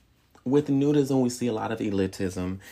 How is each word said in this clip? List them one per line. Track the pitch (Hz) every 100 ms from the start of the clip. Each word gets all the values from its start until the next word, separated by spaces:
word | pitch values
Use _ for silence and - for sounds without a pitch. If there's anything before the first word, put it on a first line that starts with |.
| _ _ _ -
With | - 143 147
nudism, | 139 143 147 135 135
we | 123
see | 123 123
a |
lot | 107 107
of | 110
elitism | 110 98 95 - 95 95 90 95 -